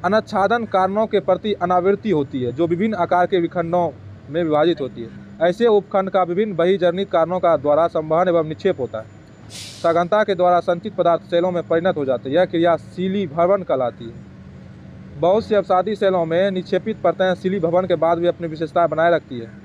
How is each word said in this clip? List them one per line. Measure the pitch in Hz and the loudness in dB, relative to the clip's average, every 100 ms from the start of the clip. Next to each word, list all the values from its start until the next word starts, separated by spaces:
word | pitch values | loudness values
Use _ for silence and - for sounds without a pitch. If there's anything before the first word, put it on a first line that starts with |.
| 180 | 0
अनाच्छादन | 214 - 208 196 233 220 | 0 -2 -2 0 0 0
कारणों | 190 190 202 220 | 0 0 0 0
के | 208 | 0
प्रति | 190 185 214 | 0 -2 0
अनावृत्ति | 202 180 180 180 202 220 | -4 0 2 2 0 0
होती | 160 139 139 | 0 0 -4
है, | 120 | -4
जो | 120 165 | -2 -2
विभिन्न | 170 220 214 | 0 -2 -2
आकार | 170 180 180 | 0 2 2
के | 185 | 0
विखंडों | 170 180 170 175 170 139 - - - | -2 -4 -2 -2 -2 -6 -18 -20 -8
में | 151 | -4
विभाजित | 170 147 160 165 | 0 2 2 0
होती | 131 - | -6 -10
है। | 113 - - - | -14 -14 -18 -2
ऐसे | 165 180 233 | 0 2 4
उपखंड | 208 - 202 190 | 2 2 -2 0
का | 190 | 0
विभिन्न | 180 175 220 170 | 0 0 -2 0
बहिर्जनित | 175 190 175 175 196 | 0 2 2 0 -2
कारणों | 175 165 180 | 0 0 0
का | 175 156 | 0 2
द्वारा | 139 147 170 | 2 2 2
संवहन | 165 156 160 185 | -2 -2 0 2
एवं | 170 156 | 0 -2
निक्षेप | 156 196 160 | -2 -2 -2
होता | 120 110 | -4 -8
है। | 110 - - - - - - - | -14 -20 -20 -20 -20 -18 -16 -4
सघनता | 165 165 175 208 | 0 0 2 0
के | 208 185 | 0 2
द्वारा | 180 175 | 4 4
संचित | 170 175 220 202 | 2 -4 -4 0
पदार्थ | 170 165 | 2 2
सेलों | - 175 180 | 0 0 0
में | 175 156 | -2 0
परिणत | 170 180 156 | 0 0 -2
हो | 135 | -2
जाते | 123 135 | -2 0
हैं। | 151 | 0
यह | 180 | 2
क्रिया | 170 170 160 | 2 2 0
शिली | - - 185 196 180 | -4 -6 -4 -2 -4
भवन | 156 175 202 | 0 2 2
कहलाती | 175 139 123 - 117 | 0 -2 -2 -4 -16
है। | 117 - - - - - - - - - - | -16 -20 -20 -20 -20 -20 -20 -20 -20 -18 -2
बहुत | 160 208 - | 2 2 2
सी | 214 | 0
अवसादी | 185 185 185 208 | 2 0 2 0
सेलों | 196 185 165 | 2 2 0
में | 165 196 | 0 0
निक्षेपित | 185 170 190 208 220 | -2 -2 -2 -2 -2
परतें | - - 185 180 | -2 0 0 0
शिली | 185 196 | -2 -2
भवन | 165 170 185 | 0 0 0
के | 170 | 0
बाद | 165 170 | 2 2
भी | 175 | 0
अपनी | 170 170 | -2 -6
विशेषताएं | 156 160 175 165 | -6 -4 0 0
बनाए | 156 170 | 2 2
रखती | 165 - 123 | 2 -2 -12
है। | 113 98 | -12 -16